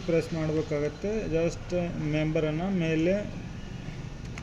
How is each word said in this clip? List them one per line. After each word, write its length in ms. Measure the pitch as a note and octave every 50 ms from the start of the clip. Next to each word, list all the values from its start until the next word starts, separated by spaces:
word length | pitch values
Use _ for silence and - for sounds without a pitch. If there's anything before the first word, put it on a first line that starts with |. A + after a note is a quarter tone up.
| F#3 -
ಪ್ರೆಸ್ 220 | E3 E3 D3+ - E3 D#3+
ಮಾಡಬೇಕಾಗತ್ತೆ. 760 | D#3 D#3 D3+ D#3 D3 - D#3 D3 D3 D3 D3 - - G3+ A3 A3 F#3+ D#3+ D#3
just 400 | D#3+ E3 E3+ E3 - - - F3 F3 F3 E3+ E3 D#3+ D#3 D3+ D3+
ಮೆಂಬರನ್ನು 540 | D3+ D#3 D#3 D#3 E3 D#3 D3+ D3+ D#3+ F3 G3 G3 F3+ E3
ಮೇಲೆ 300 | D#3+ D#3+ D#3 D#3+ F3 G3 G#3 G#3 - - - - - - - - - - - - - - - - - - - - - - -